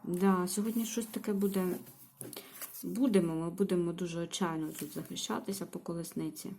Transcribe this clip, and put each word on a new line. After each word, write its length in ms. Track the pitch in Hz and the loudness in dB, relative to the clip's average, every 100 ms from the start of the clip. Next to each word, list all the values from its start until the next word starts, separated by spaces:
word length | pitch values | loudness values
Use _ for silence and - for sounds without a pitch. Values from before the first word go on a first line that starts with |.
Да, 440 | - 175 196 185 180 | -2 4 6 6 4
сьогодні 380 | 208 220 226 220 | 0 0 0 0
щось 200 | 233 226 | -2 -4
таке 260 | 208 214 | -4 0
буде... 460 | 202 202 190 180 - - - - - - - - - - - | 2 4 4 2 0 -6 -18 -20 -16 -12 -12 -14 -12 -10 -8
Будемо, 520 | 180 190 262 196 165 | -4 2 6 6 4
ми 160 | 160 165 | 2 -2
будемо 420 | 180 196 180 170 | 0 2 4 2
дуже 280 | 170 175 170 | 0 -2 -2
отчаяно 520 | 170 - 175 160 156 | -4 -2 0 0 -4
тут 200 | - 147 | -6 -8
захищатися 760 | 156 - - - 208 - 196 175 | -8 -8 -8 -4 -4 -4 -6 -6
по 120 | 185 | -8
колесниці. 720 | - 170 165 - 160 156 - | -6 -6 -4 -4 -4 -6 -10